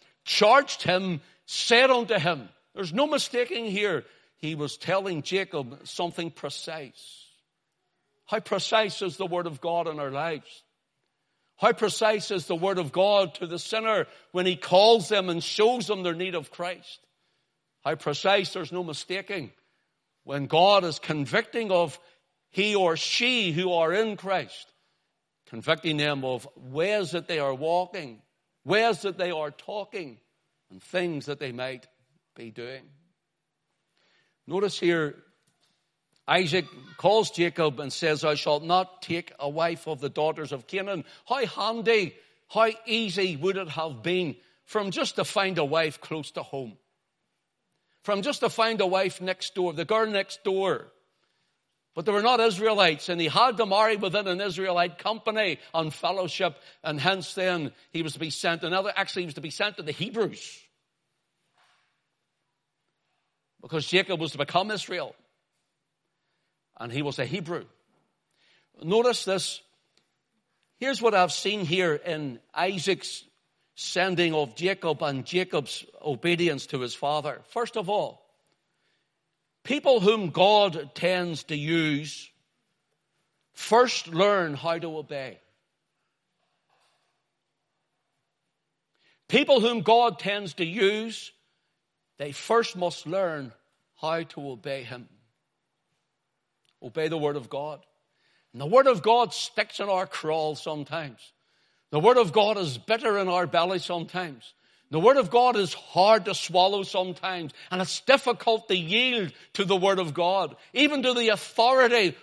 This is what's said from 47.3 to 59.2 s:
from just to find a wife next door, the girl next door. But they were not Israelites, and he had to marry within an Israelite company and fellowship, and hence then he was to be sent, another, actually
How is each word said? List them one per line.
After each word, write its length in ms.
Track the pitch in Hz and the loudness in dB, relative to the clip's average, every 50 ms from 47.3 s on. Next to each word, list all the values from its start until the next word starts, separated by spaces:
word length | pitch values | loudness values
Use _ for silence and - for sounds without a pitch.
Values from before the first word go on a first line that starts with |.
| _ _ _ _ _ _ _ _ _ _ _ _ _ _ | _ _ _ _ _ _ _ _ _ _ _ _ _ _
from 200 | - - 208 196 | -4 -2 -2 -2
just 180 | 196 285 277 - | -2 -2 -2 0
to 100 | 247 220 | -2 0
find 300 | - - 220 226 226 214 | 2 2 2 2 2 0
a 60 | 196 | 0
wife 340 | 180 277 - 202 185 - - | 2 2 2 0 -2 -4 -6
next 340 | 180 185 185 - - - - | -6 -6 -6 -6 -8 -6 -4
door, 180 | 196 180 180 | -4 -2 -2
the 120 | 156 156 165 | -2 -4 -2
girl 220 | - 220 220 220 | 0 0 0 2
next 360 | 220 208 196 196 - - - | 0 0 -2 -4 -4 -10 -6
door. 460 | - 196 190 190 190 185 147 117 - - _ _ _ _ _ _ _ _ _ _ _ _ _ _ _ _ _ _ _ _ _ | -4 -2 -2 0 0 0 -2 -2 -6 -12 _ _ _ _ _ _ _ _ _ _ _ _ _ _ _ _ _ _ _ _ _
But 100 | 165 160 | -4 -2
they 80 | 214 | 0
were 80 | 202 208 | 0 2
not 200 | 208 240 254 233 | 4 4 4 4
Israelites, 680 | 226 226 190 175 214 220 214 202 196 170 156 - - - | 4 2 2 2 2 2 4 6 6 6 4 2 -4 -4
and 100 | 175 170 | -2 -2
he 100 | 165 151 | -2 2
had 280 | 131 190 233 262 233 | 4 4 4 4 4
to 80 | 185 226 | 0 0
marry 320 | 196 190 208 220 220 220 | 2 4 4 4 4 2
within 300 | 202 208 190 170 208 208 190 | 0 -2 -2 -2 -2 -2 -2
an 120 | 180 185 | -2 -2
Israelite 580 | 202 202 170 185 190 190 175 175 175 185 175 - | -4 -4 -4 -4 -2 0 2 2 0 0 -2 -4
company 600 | - 202 220 214 - 226 214 220 214 180 147 - - - | -4 -4 -4 -2 -4 -2 0 0 0 0 -2 -4 -8 -6
and 220 | - 165 160 156 - | -4 -4 -4 -4 -6
fellowship, 640 | - - 170 185 196 185 160 - - 190 170 143 - - - - _ - | -4 -4 -2 -2 -2 -4 -6 -2 -2 -2 -2 -2 -6 -16 -20 -20 _ -8
and 160 | 160 151 147 | -6 -6 -2
hence 340 | 135 180 196 190 170 - - | 0 0 0 0 -4 -8 -6
then 380 | 190 185 185 180 170 147 127 - _ _ _ | -2 -2 -2 0 -2 -4 -6 -10 _ _ _
he 120 | - 165 | -8 -6
was 100 | 165 156 | -6 -6
to 60 | - 131 | -6 -8
be 100 | 160 156 | -8 -8
sent, 360 | 139 - - 175 170 160 175 | -6 -4 -2 -2 -2 -2 -4
another, 280 | 160 180 190 190 208 190 | -2 -2 -2 -2 -2 -2
actually 280 | 190 196 - - 190 | -4 -4 -4 -4 -6